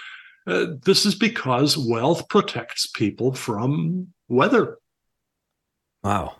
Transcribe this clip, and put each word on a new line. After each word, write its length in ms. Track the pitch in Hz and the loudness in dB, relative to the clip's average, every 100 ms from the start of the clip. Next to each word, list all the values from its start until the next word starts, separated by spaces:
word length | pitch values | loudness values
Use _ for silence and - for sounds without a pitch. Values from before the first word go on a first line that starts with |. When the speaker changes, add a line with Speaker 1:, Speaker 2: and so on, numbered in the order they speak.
| - - - _ - | -20 -20 -20 _ -4
Speaker 1:
Uh, 220 | 180 175 139 | -2 -2 -2
this 220 | 190 190 208 | 2 2 2
is 100 | 196 | 2
because 640 | 226 - 131 123 143 156 | 0 0 -2 2 2 0
wealth 500 | 117 117 131 - - | 0 0 2 0 2
protects 560 | 208 - 120 - - - | 2 2 -4 -8 -8 -6
people 480 | - 104 - 127 | -2 -2 0 -2
from 760 | 131 - 104 127 156 165 185 180 _ - | -2 -4 -2 0 0 -2 -4 -6 _ -2
weather. 500 | 123 196 240 151 - _ _ _ _ _ _ _ _ _ _ _ _ | 2 4 4 2 -4 _ _ _ _ _ _ _ _ _ _ _ _
Speaker 2:
Wow, 320 | 101 101 71 - | -4 -2 -4 -12